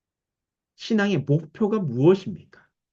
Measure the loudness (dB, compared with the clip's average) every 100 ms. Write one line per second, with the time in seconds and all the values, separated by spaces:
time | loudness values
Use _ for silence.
0 | _ _ _ _ _ _ _ -12 -2 0
1 | 0 0 0 -2 -2 -4 -2 -2 -4 2
2 | 4 4 0 -12 -16 -20 _ _ _